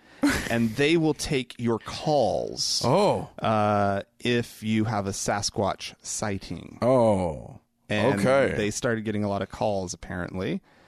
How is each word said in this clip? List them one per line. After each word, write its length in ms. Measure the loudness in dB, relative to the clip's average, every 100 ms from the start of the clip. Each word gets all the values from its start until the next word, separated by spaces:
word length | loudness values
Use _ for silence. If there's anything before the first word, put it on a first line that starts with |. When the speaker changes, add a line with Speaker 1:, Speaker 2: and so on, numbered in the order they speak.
| _ -2
Speaker 1:
<laughs> 280 | 0 0 -2
Speaker 2:
and 220 | 0 0 2
they 220 | 2 4
will 160 | 2
take 420 | 0 -2 -2 -4 -4
your 220 | -2 -2
calls, 1000 | -4 -6 0 2 2 0 -4 -4 -4 -2
Speaker 1:
Oh. 460 | 2 4 4 2 -4 -6
Speaker 2:
uh, 640 | 0 2 2 4 2 0 -4 _
if 420 | 0 0 -2 -6
you 200 | 0 2
have 240 | 2 0 -2
a 40 |
Sasquatch 840 | -4 -2 -2 -2 -2 -2 -2 -8 -14
sighting. 760 | -10 -6 -4 -6 -8 -12 -12 -2
Speaker 1:
Oh. 800 | 4 6 6 4 0 -4 -10 -20 _ _ -4
Speaker 2:
And 320 | 0 2 2
Speaker 1:
Okay. 340 | 4 4 4 2
Speaker 2:
they 120 | -2
started 360 | -2 -2 -2 -2
getting 180 | -2
a 60 | -2
lot 120 | -2
of 60 | -4
calls, 440 | -4 -2 -2 -4
apparently. 680 | -10 -10 -8 -6 -4 -4 -4 -8 _